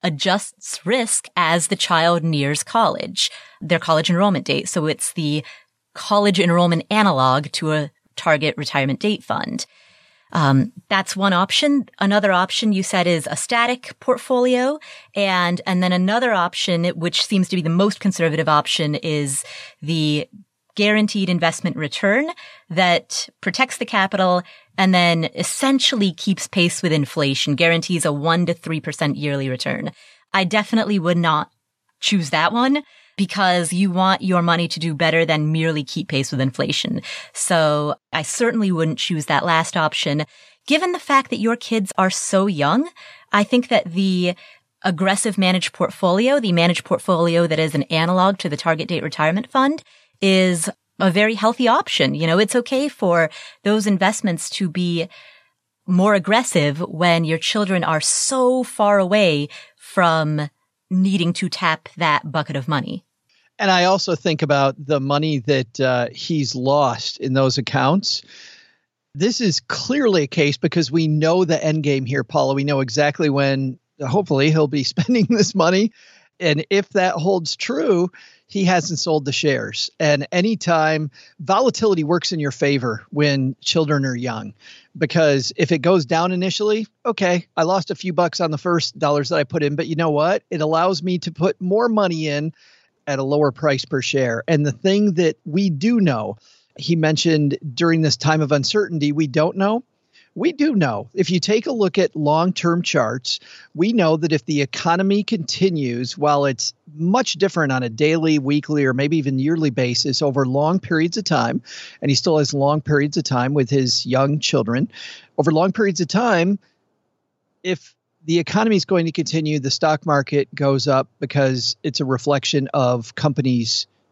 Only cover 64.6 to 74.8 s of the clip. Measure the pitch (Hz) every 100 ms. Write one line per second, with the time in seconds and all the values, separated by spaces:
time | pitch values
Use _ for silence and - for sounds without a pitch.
64.6 | 135 135 143 147 135 143 156 143 113 135
65.6 | 120 - 131 123 117 - - 160 127 127
66.6 | 131 143 131 113 - - 131 135 131 135
67.6 | 110 143 131 190 - - - - - -
68.6 | _ _ _ _ _ 143 208 233 214 -
69.6 | - - - 285 247 180 143 170 143 135
70.6 | 170 170 135 165 160 151 160 185 170 160
71.6 | 156 156 143 135 123 139 120 156 135 139
72.6 | 143 139 131 139 147 143 156 139 139 135
73.6 | 131 127 _ - 131 180 190 139 156 156
74.6 | 147 143